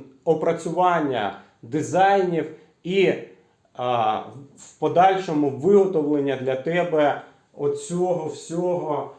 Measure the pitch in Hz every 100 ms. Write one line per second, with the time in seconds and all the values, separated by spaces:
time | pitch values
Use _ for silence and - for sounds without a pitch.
0 | - - - 156 165 165 175 160 180 170
1 | 147 120 101 95 - _ 120 151 120 165
2 | 196 196 180 165 143 - - _ 170 196
3 | 170 - - - _ _ _ - 123 120
4 | 110 107 107 123 139 - - - 156 151
5 | 190 190 180 151 147 123 156 202 190 156
6 | 147 147 139 127 127 131 165 175 165 156
7 | 143 127 - _ _ - 143 143 - 175
8 | 180 165 156 143 - 165 180 170 151 139
9 | -